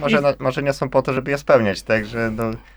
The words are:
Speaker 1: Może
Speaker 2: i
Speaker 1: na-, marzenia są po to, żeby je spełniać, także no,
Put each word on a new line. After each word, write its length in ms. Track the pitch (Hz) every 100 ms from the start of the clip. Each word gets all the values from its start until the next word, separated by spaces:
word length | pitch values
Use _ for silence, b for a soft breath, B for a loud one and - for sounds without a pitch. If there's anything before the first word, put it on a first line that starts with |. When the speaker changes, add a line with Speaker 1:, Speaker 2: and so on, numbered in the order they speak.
Speaker 1:
Może 180 | 147 151
Speaker 2:
i 20 |
Speaker 1:
na-, 120 | 143 135
marzenia 340 | 135 143 139
są 160 | 139 135
po 120 | 135
to, 120 | 131
żeby 180 | 131 135
je 60 | 139
spełniać, 440 | - 135 107 92
także 500 | - 110 107 117 113 110
no, 60 | 113 113 -